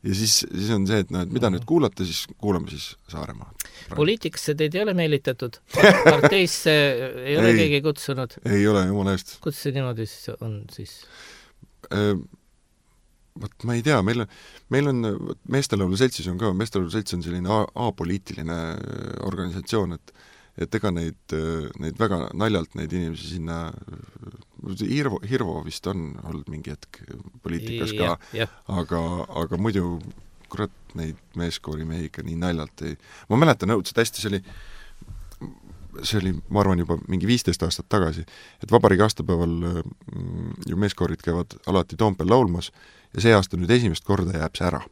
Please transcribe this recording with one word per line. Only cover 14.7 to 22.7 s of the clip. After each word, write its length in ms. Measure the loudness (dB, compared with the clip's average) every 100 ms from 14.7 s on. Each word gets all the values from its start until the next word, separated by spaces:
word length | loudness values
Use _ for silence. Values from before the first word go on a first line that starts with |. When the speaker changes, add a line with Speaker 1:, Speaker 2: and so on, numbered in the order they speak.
| 0 2
Speaker 1:
on, 160 | 0 0 -2
vot 220 | -6 -10
Meestelaulu 540 | -2 -2 0 0 0 2
Seltsis 320 | 2 0 -6
on 80 | -2
ka, 160 | 0
Meestelaulu 400 | 0 -2 -2 -2
Selts 200 | -4 -4
on 120 | -6 -4
selline 240 | -4 0
a-, 180 | 0 0 -2
apoliitiline, 800 | -4 -2 -4 -4 -6 -10 -6 -6 -6
äh, 420 | -8 -10 -10 -10 -8
organisatsioon, 720 | -6 -4 -6 -6 -2 -2 -2
et, 200 | -4 -12 _ -20 -20 _ -8
et 180 | -4 -2
ega 140 | -2
neid, 280 | -2 -4 -8 _
äh, 380 | -4 -2 -4 -6 -8
neid 240 | -10 -2
väga 280 | -2 0 -4
naljalt 420 | -2 0 0 -4